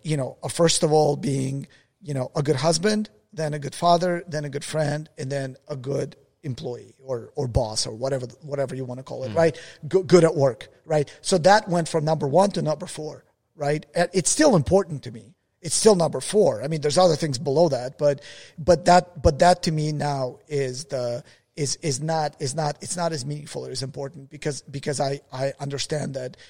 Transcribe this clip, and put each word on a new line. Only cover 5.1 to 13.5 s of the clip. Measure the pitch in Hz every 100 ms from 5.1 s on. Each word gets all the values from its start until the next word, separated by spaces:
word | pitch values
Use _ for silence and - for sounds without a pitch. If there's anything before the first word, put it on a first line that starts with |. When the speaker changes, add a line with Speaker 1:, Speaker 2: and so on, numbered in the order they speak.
| -
Speaker 1:
and | 135
then | 139 135 131 -
a | 143
good | 127 139 139 - _ _
employee | 151 117 127 120 107 _
or, | 131 123 110 -
or | 127
boss | 123 113 113 -
or |
whatever, | 110 135 135 123 -
whatever | 151 139 131
you | 131
wanna | 127 123
call | - 123
it, | 131
Speaker 2:
Mm. | 107
Speaker 1:
right? | 165 160 - - 147
Go-, | 190
good | 156 208
at | 247
work, | 160 135 113 - _
right? | - 156 139 -
So | - 185
that | 180 214 214
went | 170 160
from | 165
number | 151 160 143
one | 156 202
to | 185
number | 147 151 180
four, | - 156 - _ _ _